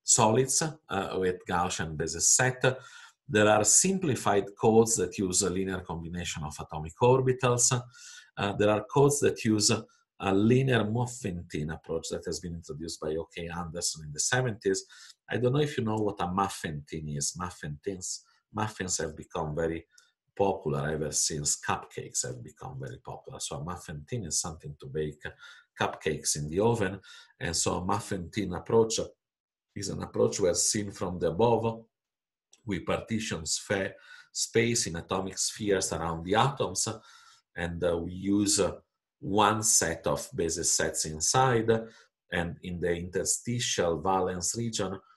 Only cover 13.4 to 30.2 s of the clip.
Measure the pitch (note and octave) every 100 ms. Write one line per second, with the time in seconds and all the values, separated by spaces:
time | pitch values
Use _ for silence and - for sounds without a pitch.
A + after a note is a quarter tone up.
13.4 | E2+ E2+ E2+ E2+ - D#2+ D#2 D2 - B2+
14.4 | B2+ G#2 G2 F#2+ - - - - - A2
15.4 | B2 C#3+ D3 - A2 A2 G#2 G2 F2+ F#2
16.4 | G2 - F2+ D2 C#2+ D#2+ D2+ D2 - -
17.4 | F2 - D#2 D2 - F#2 - - _ _
18.4 | _ G#2 A2 - F#2 - E2 D#2 D#2+ F2+
19.4 | D#2 D2+ E2 E2 - - _ _ _ -
20.4 | G2 - D#2 C#2 D2 D#2 D2+ D2 - D#2
21.4 | D2 - - F#2+ - - - - B2+ B2
22.4 | - - - C2 C2+ B1+ - - - D2+
23.4 | - D2 D#2 F2+ - D2+ D2 A#2+ F2 -
24.4 | F2+ D#2+ D2+ D2 C#2 D2 D2+ - - -
25.4 | - - _ - G2+ - - D2 - D2+
26.4 | D2+ E2+ A2+ A2+ F#2+ G2 - - - -
27.4 | E2+ E2 - F2 F2+ G#2 - G2 E2+ -
28.4 | F#2 E2+ - A2+ A2 - F2 - _ _
29.4 | _ _ _ G2+ F#2+ F2+ F#2 G#2+